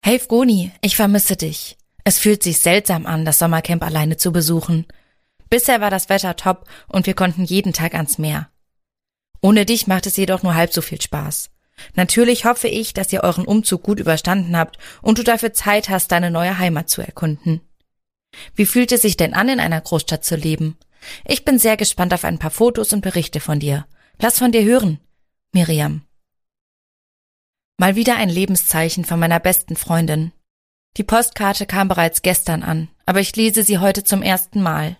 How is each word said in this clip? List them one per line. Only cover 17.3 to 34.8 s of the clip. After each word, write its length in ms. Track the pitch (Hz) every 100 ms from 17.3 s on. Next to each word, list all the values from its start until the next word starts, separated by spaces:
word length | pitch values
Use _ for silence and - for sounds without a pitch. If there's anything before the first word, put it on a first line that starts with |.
| 151 - 160 _ _ _ _ _ _ _ - - -
Wie 100 | 202
fühlt 280 | 247 247
es 80 | 240
sich 160 | 220 175
denn 160 | 165
an, 160 | - 220
in 100 | 262
einer 220 | - 165
Großstadt 420 | - 165 - 156
zu 140 | - 165
leben? 400 | 151 156 156 156 _ _ - - -
Ich 180 | 277
bin 160 | - 262
sehr 160 | 226 220
gespannt 380 | 208 - 180
auf 100 | 180
ein 160 | - 165
paar 120 | 160
Fotos 420 | - 233 233 214
und 80 | 208
Berichte 400 | 190 180 160 156
von 180 | - 147
dir. 260 | 147 139 - - _ _
Lass 160 | 226 233
von 140 | 247
dir 100 | 226
hören. 380 | 208 247 214 151 _ _ _ _ _
Miriam. 520 | 185 165 156 147 151 - _ _ _ _ _ _ _ _ _ _ _ _ _ _ _ _ _
Mal 160 | 185 196
wieder 220 | 226 233
ein 100 | 208
Lebenszeichen 760 | 170 196 185 - 160 165 165 170
von 160 | 170
meiner 180 | 165 165
besten 380 | 175 180 - 160
Freundin. 560 | - 165 165 151 160 - _ _ _ _ _ -
Die 60 |
Postkarte 640 | 202 226 240 - 202 202 202
kam 220 | 185 196
bereits 340 | 185 165 -
gestern 400 | 180 180 - 165
an, 280 | - 160 160 _ -
aber 160 | 185
ich 120 | 196 -
lese 260 | 220 220
sie 140 | 208 202
heute 260 | 196 196
zum 180 | 196 196
ersten 400 | 190 185 - 208
Mal. 360 | 185 156